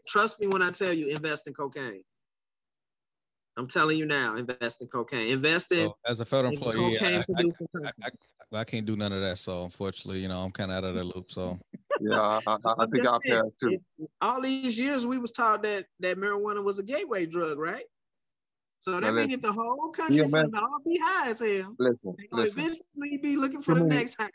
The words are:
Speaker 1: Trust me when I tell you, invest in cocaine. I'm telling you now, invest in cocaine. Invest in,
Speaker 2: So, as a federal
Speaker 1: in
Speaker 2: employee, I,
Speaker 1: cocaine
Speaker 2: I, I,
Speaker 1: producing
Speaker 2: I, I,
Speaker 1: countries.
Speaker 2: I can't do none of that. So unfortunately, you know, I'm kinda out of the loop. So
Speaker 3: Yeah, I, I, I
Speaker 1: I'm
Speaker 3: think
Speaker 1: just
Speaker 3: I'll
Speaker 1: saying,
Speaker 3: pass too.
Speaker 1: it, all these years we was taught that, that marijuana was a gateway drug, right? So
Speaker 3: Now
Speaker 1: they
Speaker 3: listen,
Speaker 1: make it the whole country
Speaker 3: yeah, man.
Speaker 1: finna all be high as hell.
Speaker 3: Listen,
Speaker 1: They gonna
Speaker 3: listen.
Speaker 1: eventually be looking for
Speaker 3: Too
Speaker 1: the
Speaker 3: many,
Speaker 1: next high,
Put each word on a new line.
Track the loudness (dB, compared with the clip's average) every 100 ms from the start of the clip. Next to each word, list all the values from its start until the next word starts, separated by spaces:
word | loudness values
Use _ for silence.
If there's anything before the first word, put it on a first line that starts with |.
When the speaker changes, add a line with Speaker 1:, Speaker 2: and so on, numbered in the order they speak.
| 0
Speaker 1:
Trust | 2 2 0
me | 0
when | 2
I | 0
tell | 0 0
you, | 0 -2
invest | -2 -4 -4 -8
in |
cocaine. | -10 -8 -8 -10 -10 -18 _ _ _ _ _ _ _ _ _ _ _ _ _ _ -10
I'm | -4
telling | 2 2 2
you | 2
now, | 0 0 -2
invest | -6 -4 -4 -6
in | -8
cocaine. | -6 -4 -2 0
Invest | 2 2 2 2
in, | 2 2
Speaker 2:
So, | -2 -6
as | -4
a | 0
federal | 2 2
Speaker 1:
in | 0
Speaker 2:
employee, | -2 2 2 2
I, |
Speaker 1:
cocaine | 2
Speaker 2:
I, | 0
I, | 0
Speaker 1:
producing | 2 2 0 -10 -8
Speaker 2:
I, |
I, | -8
Speaker 1:
countries. | -8 -10 -10 _ _ -8
Speaker 2:
I | -6
can't | -4 -2 -2
do | 0
none | 0
of | 0
that. | 0 -2
So | -4 -4
unfortunately, | -6 -4 -6 -4 -6 -4
you | -4
know, | -2
I'm | -4
kinda | -4 -4 -2
out |
of | -2 -2
the |
loop. | -4 -8 -10
So | -6 -6 -6 -12 -20 _ -2
Speaker 3:
Yeah, | 2 2
I, | 4 2 2
I, |
I | 0 2 2
Speaker 1:
I'm | 2
Speaker 3:
think | 4
Speaker 1:
just | 4
Speaker 3:
I'll | 2 2
Speaker 1:
saying, | 2
Speaker 3:
pass | 0 0
too. | 0 0 -4 -16
Speaker 1:
it, | -16 _
all | -2 0
these | -2 0 0 0
years | 0 0 0
we | -2
was | -4
taught | 0 2 2
that, | 0 -4 -6 _
that | -2 0
marijuana | 0 0 -2 -2
was | -2 -4
a |
gateway | -4 -4 -2 -2 -2
drug, | -2 -2 -2
right? | -4 -6 -12 _ _ _ _ _ _ _ _ _
So | -4
Speaker 3:
Now | 0
Speaker 1:
they | 2
Speaker 3:
listen, | 2 2
Speaker 1:
make | 2
it |
the | 0
whole | 0 -2 0 -2
country | -2 4 6
Speaker 3:
yeah, | 6
man. | 4 4
Speaker 1:
finna | 2
all | -2 -2 0
be | 2
high | 2 2 0
as | 0
hell. | 0 0 -4 0
Speaker 3:
Listen, | 2 2 -4 -10
Speaker 1:
They | -4
gonna | 0
Speaker 3:
listen. | 2 2
Speaker 1:
eventually | -2 -4 -10 -10 -6 -2
be | 0 0
looking | 0 -2
for | 4 6
Speaker 3:
Too |
Speaker 1:
the | 6
Speaker 3:
many, | 4
Speaker 1:
next | 2 -4
high, | -6